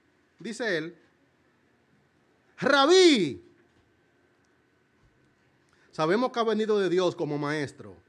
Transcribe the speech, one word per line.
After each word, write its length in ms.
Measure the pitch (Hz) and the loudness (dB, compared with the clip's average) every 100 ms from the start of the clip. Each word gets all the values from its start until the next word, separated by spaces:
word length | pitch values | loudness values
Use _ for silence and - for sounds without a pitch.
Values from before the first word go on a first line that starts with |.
| _ _ _ - | _ _ _ -18
Dice 400 | 190 220 233 165 | -14 -8 -4 -4
él, 180 | 165 - _ _ _ _ _ _ _ _ _ _ _ _ _ _ _ - | -6 -14 _ _ _ _ _ _ _ _ _ _ _ _ _ _ _ -4
"Rabí, 840 | 254 277 277 370 359 254 151 117 - _ _ _ _ _ _ _ _ _ _ _ _ _ _ _ _ _ _ _ _ _ _ _ _ | 0 2 6 6 6 4 0 -6 -16 _ _ _ _ _ _ _ _ _ _ _ _ _ _ _ _ _ _ _ _ _ _ _ _
sabemos 400 | - 160 214 254 | -4 0 0 -2
que 80 | 254 | -2
ha 40 | |
venido 360 | 226 214 214 208 | -2 -2 0 0
de 100 | 185 | 0
Dios 260 | 180 175 - | 0 0 -2
como 240 | 151 147 | -6 -4
maestro, 560 | 143 156 135 - 101 90 | -4 -6 -8 -12 -20 -20